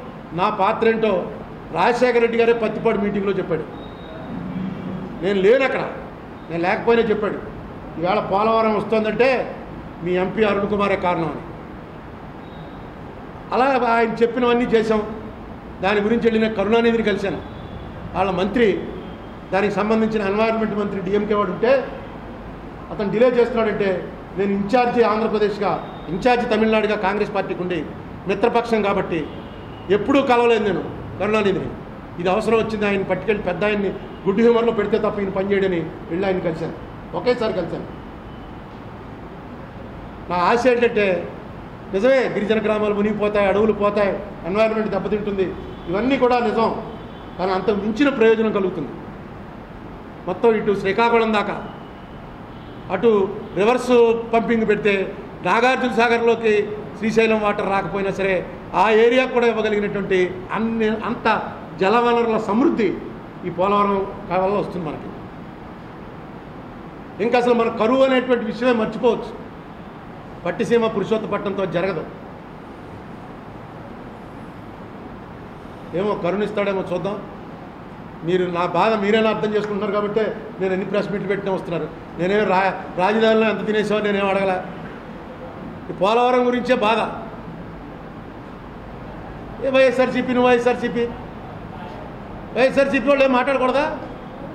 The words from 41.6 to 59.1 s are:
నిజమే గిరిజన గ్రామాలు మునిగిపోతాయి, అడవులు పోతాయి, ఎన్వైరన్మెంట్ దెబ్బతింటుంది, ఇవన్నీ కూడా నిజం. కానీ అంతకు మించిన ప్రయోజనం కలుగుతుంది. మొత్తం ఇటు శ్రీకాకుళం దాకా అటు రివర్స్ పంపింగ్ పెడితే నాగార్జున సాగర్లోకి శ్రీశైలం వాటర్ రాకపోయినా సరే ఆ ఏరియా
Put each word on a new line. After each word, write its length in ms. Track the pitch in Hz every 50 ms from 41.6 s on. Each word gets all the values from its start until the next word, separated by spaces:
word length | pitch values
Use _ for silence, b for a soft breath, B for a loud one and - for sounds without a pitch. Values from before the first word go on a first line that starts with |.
| - - - - - - 190
నిజమే 220 | 196 202 262 269
గిరిజన 480 | 262 226 175 160 196 208 196 220 214 190
గ్రామాలు 300 | 214 214 214 208 208 202
మునిగిపోతాయి, 540 | 202 202 214 208 - 208 208 208 208 202
అడవులు 260 | 190 190 202 220 220 208
పోతాయి, 460 | 208 202 208 208 214 202 190 170 - - - - - -
ఎన్వైరన్మెంట్ 440 | 165 190 214 220 220 214 220 202 185
దెబ్బతింటుంది, 640 | 190 185 170 170 208 208 202 208 202 190 190 160 - - - - - - -
ఇవన్నీ 300 | 170 175 202 226 262 277
కూడా 220 | 247 247 240 247 240
నిజం. 440 | 220 214 202 226 226 190 - - - - - - - - - - - - -
కానీ 140 | - 180 196
అంతకు 240 | 185 190 185 220 208
మించిన 340 | 196 196 220 214 220 285 277
ప్రయోజనం 420 | 269 214 220 226 226 214 220 214
కలుగుతుంది. 380 | - 202 190 185 - 165 143 113 113 - - - - - - - - - - - - - - - - - - - - - - - - - -
మొత్తం 280 | 170 180 - - 233 220
ఇటు 240 | 208 170 220 196 196
శ్రీకాకుళం 540 | - 196 185 226 233 233 233 233 226 220 214
దాకా 340 | 208 196 190 165 - - - - - - - - - - - - - - - - - - - - - - - - - - -
అటు 440 | 180 185 240 233 214 202 190 190 - - - - -
రివర్స్ 640 | 165 202 226 254 247 - - 247 233 233 233 226 226 233 - 226
పంపింగ్ 340 | 226 220 - 240 220 220
పెడితే 480 | 202 208 - - 208 196 190 185 - - - - - - - -
నాగార్జున 460 | 180 190 233 240 254 262 233 247 247
సాగర్లోకి 800 | 208 220 233 240 233 233 226 233 233 226 226 220 208 208 202 - - - - - -
శ్రీశైలం 440 | - 208 226 214 226 226 220 220 220
వాటర్ 280 | 214 208 208 208 190 190
రాకపోయినా 420 | 196 196 180 165 175 202 196 196
సరే 340 | 185 190 190 196 185 170 - - - - - - -
ఆ 160 | 170 190 220
ఏరియా 360 | 220 220 226 240